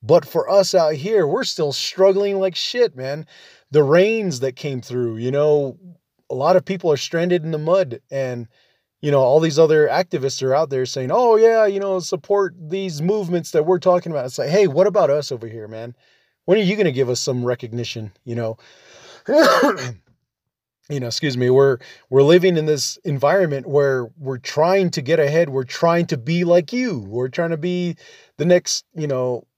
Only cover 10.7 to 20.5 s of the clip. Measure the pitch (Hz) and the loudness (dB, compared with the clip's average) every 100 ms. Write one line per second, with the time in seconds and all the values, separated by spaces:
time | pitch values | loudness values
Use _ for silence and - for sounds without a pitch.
10.7 | 135 127 - 127 190 247 220 226 226 214 | -4 -6 -6 -2 0 4 4 4 4 2
11.7 | 196 196 185 175 185 - 202 196 175 156 | 0 -4 -4 -4 -8 -2 0 0 -6 -10
12.7 | 190 190 151 165 214 180 175 165 165 151 | -8 -6 -6 -2 -2 -2 -4 -2 -2 0
13.7 | 180 185 180 175 151 127 123 131 180 196 | 0 2 0 0 -8 -8 -6 -2 2 2
14.7 | 139 196 202 160 143 139 127 113 113 104 | 4 2 4 2 0 -2 -10 -10 -14 -14
15.7 | 110 117 120 _ _ _ _ - 196 190 | -12 -14 -16 _ _ _ _ 0 0 2
16.7 | 208 185 127 127 123 - 127 120 123 120 | 0 2 2 2 -2 -4 -4 -2 -4 -6
17.7 | 117 117 - 107 _ - 117 113 113 _ | -8 -8 -10 -12 _ -10 -6 -6 -8 _
18.7 | _ _ - - - - 277 269 - 277 | _ _ -20 -20 -20 0 4 4 4 2
19.7 | 190 127 107 _ _ _ _ _ | -2 -8 -12 _ _ _ _ _